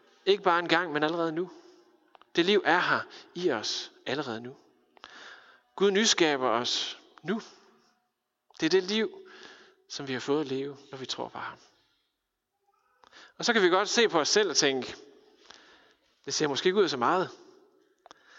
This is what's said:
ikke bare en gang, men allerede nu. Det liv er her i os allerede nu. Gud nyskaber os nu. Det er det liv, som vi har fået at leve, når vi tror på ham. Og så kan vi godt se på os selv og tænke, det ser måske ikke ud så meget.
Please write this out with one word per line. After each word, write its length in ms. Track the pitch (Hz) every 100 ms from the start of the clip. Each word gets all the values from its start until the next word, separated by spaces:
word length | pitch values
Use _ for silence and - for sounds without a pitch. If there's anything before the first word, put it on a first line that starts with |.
| _ _ -
ikke 180 | 202
bare 160 | 196 170
en 80 | 170
gang, 260 | 165 180
men 100 | 147
allerede 280 | 151 170 165
nu. 200 | 160 180 - - - _ _ _ - _ -
Det 100 | 175
liv 160 | 208 139
er 140 | 175
her 220 | - 131 - - - 175
i 160 | 180
os 400 | 117 104 - - - -
allerede 360 | 135 135 113
nu. 140 | 123 - _ _ _ _ - - - - - _ _ -
Gud 160 | 202
nyskaber 580 | 196 220 - 160 139 127
os 500 | 113 120 - - - - -
nu. 180 | 151 214 - - _ _ _ _ _ _ _ _ _ -
Det 60 | 160
er 40 |
det 140 | 185
liv, 460 | 185 214 208 - - - - - - _ _
som 180 | - 139
vi 60 |
har 60 | 127
fået 220 | 127 147
at 60 | 139
leve, 300 | 131 139 131 -
når 60 | 135
vi 80 | 127
tror 220 | - 120
på 100 | -
ham. 200 | - - _ _ _ _ _ _ _ _ _ _ _ _ _ _ - - - -
Og 80 | 165
så 80 |
kan 80 | 233
vi 80 | 180
godt 200 | 185 196
se 200 | 233 214
på 100 | 160
os 100 | 139
selv 200 | 208 208
og 80 | 139
tænke, 380 | 147 135 120 - - - _ _ - - - - _ _ _ _ -
det 80 |
ser 140 | - 151
måske 200 | 131 185
ikke 120 | 196
ud 100 | 170
så 80 | 143
meget. 320 | 120 175 151 - - _ _ _ _ _ _ - _